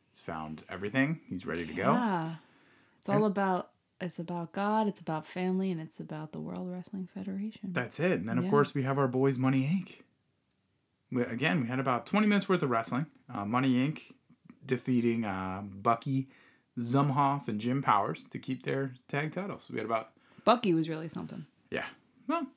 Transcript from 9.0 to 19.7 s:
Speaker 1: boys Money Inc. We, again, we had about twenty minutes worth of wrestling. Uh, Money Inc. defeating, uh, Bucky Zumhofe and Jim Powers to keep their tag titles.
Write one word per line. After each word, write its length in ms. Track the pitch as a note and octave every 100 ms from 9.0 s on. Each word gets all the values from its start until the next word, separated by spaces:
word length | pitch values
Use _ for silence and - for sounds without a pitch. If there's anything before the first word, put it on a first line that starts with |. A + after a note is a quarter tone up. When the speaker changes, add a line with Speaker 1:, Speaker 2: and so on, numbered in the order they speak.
| C3+
Speaker 1:
boys 300 | B2+ C#3 B2
Money 240 | C3 C3+
Inc. 400 | C3+ F#3+ - - - _ _ _ _ _ _ _ _ _ -
We, 100 | B2+
again, 380 | A#2+ A#2 D#3 F3+
we 80 | A#2
had 100 | B2+
about 260 | C3 B2
twenty 220 | - G3+ G#3+
minutes 220 | G3+ G3
worth 160 | F3+
of 60 | C#3
wrestling. 360 | A#2 - B2 D#3+ - -
Uh, 120 | A2+
Money 300 | G2+ B2 C3+
Inc. 380 | B2 C#3 D#3 - - _ _ - - B2+
defeating, 580 | B2+ - B2 A#2 A#2
uh, 380 | G#2+ F#2+ F#2 F#2+
Bucky 640 | G2+ G2 A2+ A2+ C#3+ C3+ C3 - - _ _ -
Zumhofe 640 | A#2 C3+ D3 C3 C#3 C#3 C3
and 140 | G#2
Jim 200 | A#2 C3+
Powers 440 | C3 G#2 A2 D#3+ -
to 100 | B2+
keep 240 | - C3
their 280 | C#3+ C3+ C3+ B2+ -
tag 260 | C#3+ D#3
titles. 380 | F3 G3 - -